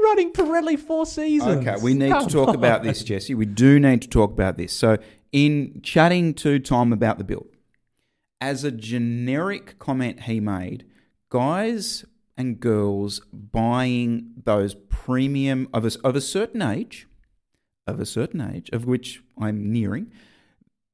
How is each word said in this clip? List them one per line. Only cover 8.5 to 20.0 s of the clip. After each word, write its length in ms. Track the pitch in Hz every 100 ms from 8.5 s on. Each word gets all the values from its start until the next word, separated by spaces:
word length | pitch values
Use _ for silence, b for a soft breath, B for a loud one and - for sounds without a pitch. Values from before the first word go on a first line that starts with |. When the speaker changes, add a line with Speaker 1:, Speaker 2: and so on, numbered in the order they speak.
| 135
Speaker 2:
a 80 | 143
generic 1080 | 117 107 120 117 117 123 139 185 202 - -
comment 440 | - 131 123 -
he 140 | 117 113
made, 460 | 104 92 90 - - b b b -
guys 760 | 123 131 180 220 226 - - - _ _ -
and 240 | 127 113
girls 600 | 117 107 101 98 101 98 -
buying 960 | 104 104 113 113 123 127 123 120 117 - -
those 320 | 117 104 101 - -
premium 800 | - - 127 135 139 135 131 131
of 100 | 117
a, 60 | 110 -
of 100 | 135
a 60 | 135
certain 420 | 139 190 226 226
age, 460 | 139 120 - - - _ _ _ _ _ _ _ -
of 100 | -
a 80 | -
certain 340 | 110 143 170
age, 300 | 101 90 -
of 120 | 117
which 360 | 120 123 - - _ -
I'm 360 | 107 107 104
nearing, 400 | 113 101 117